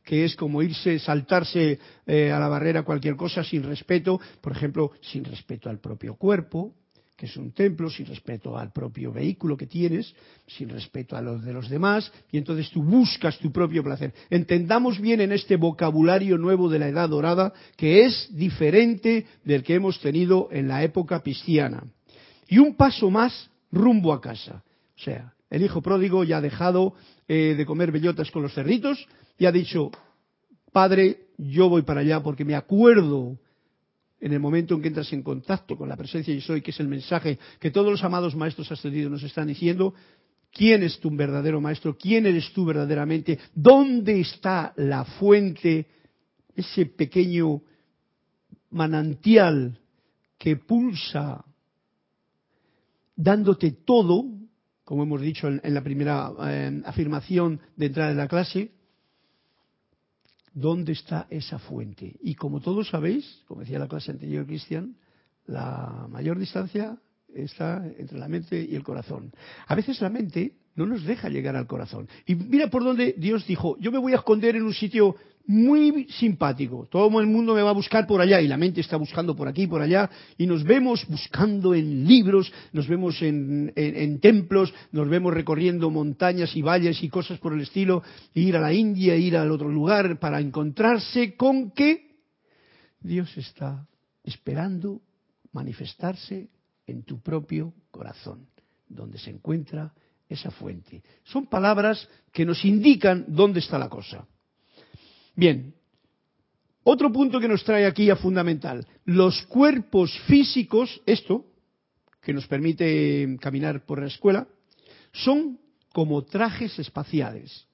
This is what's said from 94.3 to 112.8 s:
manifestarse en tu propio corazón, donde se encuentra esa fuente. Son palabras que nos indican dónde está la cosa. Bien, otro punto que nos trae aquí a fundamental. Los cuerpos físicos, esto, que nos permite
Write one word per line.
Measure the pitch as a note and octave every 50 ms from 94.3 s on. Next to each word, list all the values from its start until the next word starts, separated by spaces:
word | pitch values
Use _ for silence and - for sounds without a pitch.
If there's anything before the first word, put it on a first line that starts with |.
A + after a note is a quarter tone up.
| - - _ C#3 C#3 D3+ E3 G3 F#3+ F3 E3 G3+ G3 A3+ _ _ _ _ _ _ _ _ _ _
manifestarse | _ - C#3 C3+ A#2 - C3 - - _ - F3 F#3 F3+ - - G3 F#3+ F#3 - _ _ _ _ _ _ _ -
en | B2 A#2+ A2+
tu | - C#3+ A#2
propio | - - D#3+ D#3 D3 - D#3+ D#3 D#3 E3 E3+ _ _ _
corazón, | _ - - - - - - - - - C3+ _ _ _ _ _ _ _ _ _
donde | - A2+ A2+ G#2+ G#2 G#2+
se | - A#2
encuentra | - - _ D#3 D#3+ E3 D3 - - D3+ D3+ D#3 - _ _ _ _ _ _ _
esa | D#3+ C#3 - -
fuente. | - - - - - - - _ - - _ _ _ _ _
Son | - - C4+ C#4+ -
palabras | - G3 F#3+ G3+ G#3+ G3+ G3+ G#3+ A3 - - _ _ _ _ _
que | _ - E3
nos | E3+ D#3+ - -
indican | G3 G3+ G#3+ G#3 D4 C#4 F#3+ - G3 F#3 F3+ - -
dónde | D#3 D3+ G3+ G#3 G3 F3
está | D3+ - - C#3
la | C3 A#2
cosa. | - - G2+ - - - - _ _ _ _ _ _ _ _ _ _ _ _ _ - - _ _ _ _ _ _ _
Bien, | - F3 E3+ C#3+ C3 B2+ C#3 D#3 _ _ _ _ _ _ _ _ _ _ _ _ _ _ _ _ _ _ _ _ _ _
otro | A#3+ C#4+ B3+ D4 C#4+
punto | G#3+ C4 C#4 C4 G#3 B3+
que | A3+ A#3
nos | G#3+ F#3 -
trae | - G#3+ G#3 G3+
aquí | G3 - - G#3 G3+
a | G3
fundamental. | - - F#3 F#3 F#3 F3 E3+ E3 D3 - E3+ C3 A#2+ B2 - _ _ _
Los | - F3 F#3 F#3 F#3 - - -
cuerpos | _ - B3 C#4 D4+ D4+ A3 G#3 - - F#3+ F3+ D#3+ - - - -
físicos, | C#4+ C#4+ C#4 - - C4 G#3 - - A3 B3+ A#3 - - _
esto, | - A3+ A3 - - F#3+ B3 - _ _ _ _ _ _ _ _ _ _ _ _ _ _ _
que | _ - C#3+
nos | C#3 B2+ -
permite | C#3+ C3+ D3+ E3 D#3+ -